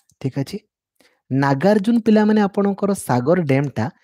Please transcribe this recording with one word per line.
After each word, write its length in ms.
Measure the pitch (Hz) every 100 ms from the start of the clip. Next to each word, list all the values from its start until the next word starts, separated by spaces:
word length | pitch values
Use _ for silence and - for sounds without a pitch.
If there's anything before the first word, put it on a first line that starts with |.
| _ _
ଠିକ୍ 180 | 135 139
ଅଛି। 200 | 135 202 _ _ _ _ _ _ -
ନାଗାର୍ଜୁନ 640 | 135 139 135 190 214 196 233
ପିଲାମାନେ 400 | 220 214 214 214
ଆପଣଙ୍କର 500 | 202 202 202 196 202
ସାଗର 440 | 196 - 123 127 185
ଡ୍ୟାମ୍ଟା 420 | 147 135 143 113 110 -